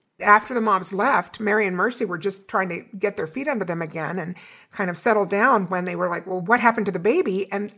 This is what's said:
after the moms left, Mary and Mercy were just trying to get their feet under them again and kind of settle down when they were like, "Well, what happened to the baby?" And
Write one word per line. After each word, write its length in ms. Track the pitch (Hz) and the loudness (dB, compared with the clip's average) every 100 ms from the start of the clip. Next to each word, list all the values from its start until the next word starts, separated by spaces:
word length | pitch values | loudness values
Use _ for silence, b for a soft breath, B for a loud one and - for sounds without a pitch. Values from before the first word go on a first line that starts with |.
| _ - | _ -4
after 360 | - 214 214 | 6 6 6
the 60 | 247 | -2
moms 320 | 220 190 180 | 2 0 0
left, 460 | 196 240 220 175 - | 0 2 2 -2 -4
Mary 300 | 208 214 202 | 0 2 2
and 80 | 180 | 0
Mercy 280 | 208 247 | -2 -2
were 140 | 214 170 | -4 -4
just 300 | 196 190 - | -6 -6 -4
trying 220 | 214 185 | -2 -2
to 120 | 170 - 190 | -4 -10 -4
get 180 | 208 202 | -4 -2
their 120 | 160 | -6
feet 180 | 254 285 | -4 -4
under 180 | 247 | -4
them 160 | 180 170 | -2 -4
again 380 | 160 160 156 175 | -4 -6 -6 -6
and 160 | 165 180 B B B | -8 -10 B B B
kind 180 | - 185 | -6 -4
of 80 | 175 | 0
settle 280 | - 214 190 | 2 2 2
down 400 | 202 247 233 180 | 2 4 4 2
when 180 | 185 | -2
they 100 | 180 | -4
were 140 | 175 180 | -2 -2
like, 180 | 170 175 | -4 -6
"Well, 140 | 185 | -6
what 200 | 175 240 | 2 4
happened 260 | 233 226 196 | 4 2 0
to 60 | |
the 60 | 180 | 0
baby?" 520 | 185 320 302 190 - | 2 2 2 -2 -4
And 200 | 196 208 | -6 -6